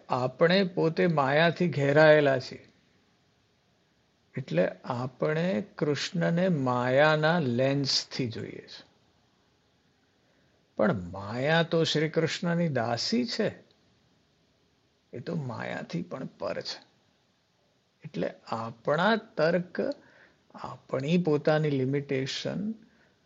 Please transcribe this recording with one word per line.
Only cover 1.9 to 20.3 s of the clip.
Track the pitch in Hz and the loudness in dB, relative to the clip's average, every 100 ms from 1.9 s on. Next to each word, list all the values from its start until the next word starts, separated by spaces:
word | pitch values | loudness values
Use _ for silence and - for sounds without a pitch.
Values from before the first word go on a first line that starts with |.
| 143 156 151 143 135 | 8 8 8 6 2
છીએ. | - - - _ _ _ _ _ _ _ _ _ _ _ _ _ _ _ _ - | -4 -16 -20 _ _ _ _ _ _ _ _ _ _ _ _ _ _ _ _ -12
એટલે | - 160 185 - | -4 0 0 -2
આપણે | - 123 127 - 151 156 175 208 202 - | -8 -6 -6 -4 -2 0 0 -2 -6 -4
કૃષ્ણને | 147 139 - 175 170 170 190 | -2 -2 -4 -2 0 2 2
માયાના | 156 131 123 123 131 156 156 156 175 | 2 0 0 2 4 6 4 2 2
લેન્સથી | 131 117 135 139 135 - - - 123 | 0 0 2 0 -2 -4 -6 -6 -6
જોઈએ | 110 - - - | -6 -12 -14 -16
છે. | - - _ _ _ _ _ _ _ _ _ _ _ _ _ _ _ _ _ _ - | -20 -20 _ _ _ _ _ _ _ _ _ _ _ _ _ _ _ _ _ _ 0
પણ | 208 120 | 0 0
માયા | 87 92 101 120 139 165 | -4 -12 -10 -4 2 2
તો | 165 165 | 2 0
શ્રી | 156 151 156 | 0 0 0
કૃષ્ણની | 165 160 - 175 170 170 | 0 -2 -2 -4 -2 0
દાસી | 127 117 120 - 233 240 | 0 -2 -2 -2 -2 -2
છે. | - 190 - - _ _ _ _ _ _ _ _ _ _ _ _ _ _ | -2 -4 -4 -20 _ _ _ _ _ _ _ _ _ _ _ _ _ _
એ | 123 | -14
તો | 143 170 | -8 -8
માયાથી | 131 113 123 120 - 170 | -6 -8 -8 -8 -8 -8
પણ | - 131 - | -8 -10 -12
પર | - - - | -10 -8 -6
છે. | - - _ _ _ _ _ _ _ _ _ _ _ _ | -8 -12 _ _ _ _ _ _ _ _ _ _ _ _
એટલે | 151 - - - - | -14 -8 -8 -8 -10
આપણા | 113 113 - - 151 196 220 | -8 -8 -8 -2 0 2 0
તર્ક, | - - 156 180 180 - 226 - - - - | -2 -2 0 0 -2 -6 -6 -6 -12 -20 -20